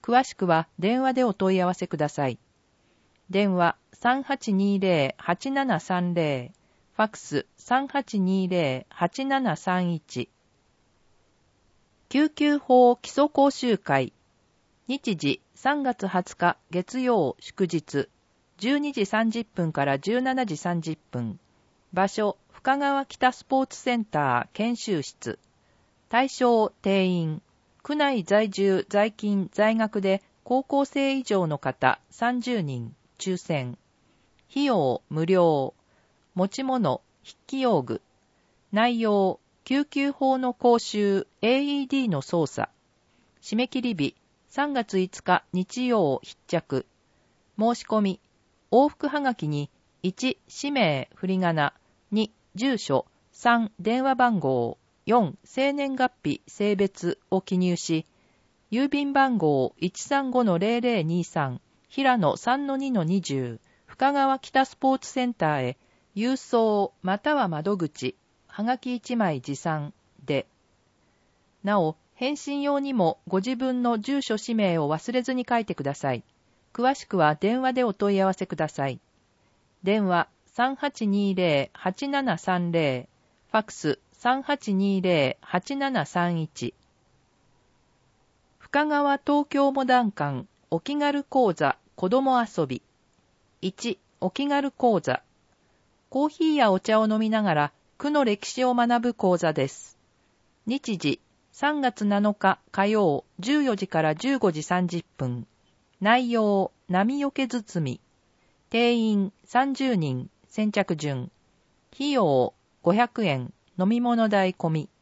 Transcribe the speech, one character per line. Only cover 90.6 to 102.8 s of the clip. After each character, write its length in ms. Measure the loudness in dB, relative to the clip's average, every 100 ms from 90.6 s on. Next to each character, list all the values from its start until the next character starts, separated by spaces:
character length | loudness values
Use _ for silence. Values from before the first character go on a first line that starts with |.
| _
お 100 | -4
気 160 | -2 -2
軽 280 | 0 -2
講 300 | -2 2 2
座 260 | 2 0 0 _ -6
子 120 | 0
ど 140 | 2
も 180 | 2 0
遊 280 | 0 -4 -4
び。 160 | -4 _ _ _ _ _ _ _ _
一、 360 | -8 -6 -8 -8 _ _
お 100 | -6
気 180 | -4 -2
軽 220 | 0 -2
講 300 | _ 0 2
座。 240 | 0 -4 _ _ _ _ _ _ _ _ _
コ 140 | -2 -2
ー 20 |
ヒ 160 | 0 0
ー 20 |
や 180 | 4 4
お 80 | 2
茶 200 | 2 2
を 80 | 2
飲 100 | 0
み 140 | 0
な 100 | 0
が 120 | 2 2
ら 160 | 0 _ _ _
区 140 | 0
の 120 | 2
歴 240 | 2 0 -4
史 160 | -2
を 120 | 0 2
学 240 | 2 2
ぶ 140 | 0 0
講 220 | 0 2
座 160 | 0
で 160 | 0 -2
す。 280 | -6 -20 _ _ _ _ _ _ _ -6
日 320 | -6 -4 -2
時、 200 | -2 -2 _ _ _
三 300 | -2 -2 2
月 240 | -2 0 0
七 300 | 2 2 2
日 240 | 0 0 _
火 140 | -2